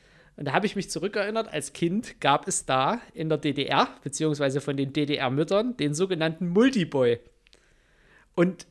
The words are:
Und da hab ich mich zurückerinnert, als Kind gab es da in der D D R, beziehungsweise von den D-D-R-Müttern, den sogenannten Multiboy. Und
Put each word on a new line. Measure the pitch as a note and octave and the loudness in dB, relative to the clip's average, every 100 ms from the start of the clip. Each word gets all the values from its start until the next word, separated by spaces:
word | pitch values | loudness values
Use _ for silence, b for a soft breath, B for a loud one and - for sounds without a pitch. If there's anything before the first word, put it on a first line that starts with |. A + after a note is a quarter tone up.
| b b b - | b b b -10
Und | C#3 | -2
da | |
hab | D3+ G3 | 0 0
ich | G3+ | -2
mich | - | -6
zurückerinnert, | - G3 G#3 G3+ A3 A3 | -4 -4 -2 -2 -2 -4
als | D#3 - | -6 -8
Kind | - E3+ G3+ - - | -2 0 0 -4 -4
gab | C#3+ D3 - | 2 2 0
es | - - | -6 0
da | C3 C#3 A#3 - | 0 2 -2 -8
in | - D#3+ | -8 -2
der | D#3 | 0
D | D3+ | 0
D | C#3 B2 | -2 0
R, | C#3 B3+ - | 2 2 -2
beziehungsweise | C#3+ - D#3 D3 C#3 C#3 | -10 -2 -2 0 0 0
von | C#3+ C#3 | -2 -2
den | C3+ | -2
D-D-R-Müttern, | D3+ D3 C#3+ C3 C3+ E3 G3 B3 A#3 | -2 -2 0 0 0 2 0 0 -2
den | D3 | -2
sogenannten | D3+ F#3 F3 D#3+ E3 F3 | 0 -2 0 -2 -2 0
Multiboy. | F3+ C4 B3 D#3 C#3 B2 A#2 - _ _ b b b b b b b b - | 6 6 4 0 2 2 2 -4 _ _ b b b b b b b b 0
Und | F3 F#3 - | 2 0 -10